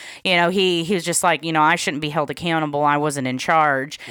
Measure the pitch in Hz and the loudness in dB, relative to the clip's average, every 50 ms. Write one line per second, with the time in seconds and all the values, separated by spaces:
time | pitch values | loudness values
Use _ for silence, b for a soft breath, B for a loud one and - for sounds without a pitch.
0 | B B B B - 190 180 175 175 170 185 202 190 185 180 170 165 156 208 175 | B B B B -2 0 2 2 2 2 2 2 2 2 2 0 0 0 -2 -2
1 | 160 175 165 - - 175 165 156 165 165 160 156 151 156 170 170 - 196 151 143 | 0 -2 -2 2 2 2 2 0 0 0 2 4 4 4 2 2 0 -4 -4 -4
2 | 160 147 147 165 147 135 143 - 175 175 165 160 156 151 143 143 147 147 147 147 | -4 -4 -2 -2 -2 -4 -4 -6 -2 -2 0 0 -2 -2 -2 0 2 2 2 2
3 | 147 151 143 143 127 127 127 131 - - 165 160 151 151 139 131 135 147 - - | 0 -2 -2 -4 -4 -4 -4 -4 0 2 2 4 4 2 2 0 -2 -6 -10 -14
4 | - - | -12 -6